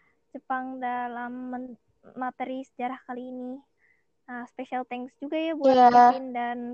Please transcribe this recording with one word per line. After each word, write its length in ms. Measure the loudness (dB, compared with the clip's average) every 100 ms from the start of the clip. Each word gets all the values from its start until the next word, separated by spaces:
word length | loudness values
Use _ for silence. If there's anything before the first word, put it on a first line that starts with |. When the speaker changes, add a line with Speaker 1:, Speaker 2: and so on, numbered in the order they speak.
| _ _ _
Speaker 1:
Jepang 480 | -18 -6 -6 -6 -6
dalam 560 | -6 -4 -6 -8 -10 -10 -10
men-, 280 | -10 -10 -16 _ _ -18
materi 480 | -8 -8 -6 -8 -8
sejarah 380 | -10 -8 -8 -8 -10
kali 240 | -12 -10
ini. 240 | -10 -10 -12 -16 _ _ _ _ _ -14
Nah, 160 | -12 -12
special 400 | -12 -8 -8 -6
thanks 280 | -10 -12 -12
juga 200 | -6 -4
ya 200 | -2 2
buat 160 | 4
Speaker 2:
Iya. 160 | 8 8
Speaker 1:
Pipin 440 | 10 8 6 -2 -6
dan 200 | -6 -6 -10